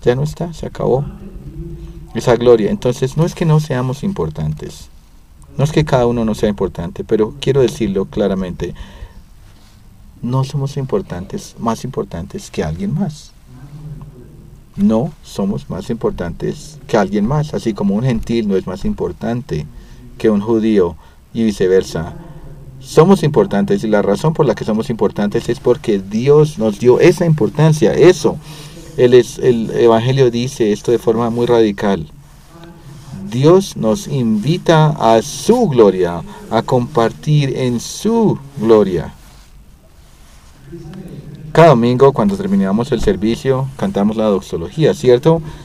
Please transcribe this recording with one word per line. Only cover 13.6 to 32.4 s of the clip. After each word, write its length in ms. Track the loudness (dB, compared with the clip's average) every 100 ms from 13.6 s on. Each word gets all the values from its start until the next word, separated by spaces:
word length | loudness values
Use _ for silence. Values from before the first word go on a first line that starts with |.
| -20 -18 -16 -16 -18 -20 -20 -20 -20 -20 -14 0
No 360 | 2 2 0 -6
somos 440 | -14 -4 -4 -4 -6
más 220 | -10 -6
importantes 880 | -2 -2 -2 -8 -6 -6 -6 -12 -18 -2
que 100 | 0
alguien 300 | 0 0 0
más, 280 | -2 -2
así 200 | -4 -4
como 220 | -2 -2 0
un 80 |
gentil 420 | 0 -2 -2 -2 0
no 80 |
es 140 | 0 -2
más 160 | -6
importante 840 | -4 -4 -6 -6 -6 -6 -6 -8 -8 -14 -20 -20 -20 -2
que 120 | 0
un 100 | 0
judío 540 | 0 0 2 2 2 -2 -18 -20 _
y 80 | -2
viceversa. 720 | -2 0 2 2 2 -6 -8 -12 -18 -18 -18 -18 -18 -20
Somos 380 | -2 4 6 6
importantes, 640 | 4 2 0 0 0 0
y 20 | 0
la 160 | 0
razón 320 | 2 0 0
por 100 | 0
la 120 | 0 0
que 80 |
somos 260 | -2 -2 -2
importantes 580 | -2 -2 0 -2 -2 -4
es 120 | -2
porque 400 | 0 0 0 -4
Dios 580 | -2 -2 4 4 4 2
nos 220 | -2 0
dio 180 | 4 6
esa 260 | 6 4 2
importancia, 680 | 2 0 2 2 4 2
eso. 440 | 6 4 4 0 -2 -12 -18 -18 -18 -12 2
El 180 | 6
es-, 240 | 6 4 0
el 320 | 0 0 0
Evangelio 640 | 2 4 4 2 2 2
dice 400 | 2 -4 -2 0
esto 180 | 0 0
de 80 | 0
forma 320 | 2 0 0
muy 160 | -2 2
radical. 600 | 4 2 0 -2 -2 -6 -16 -20 -20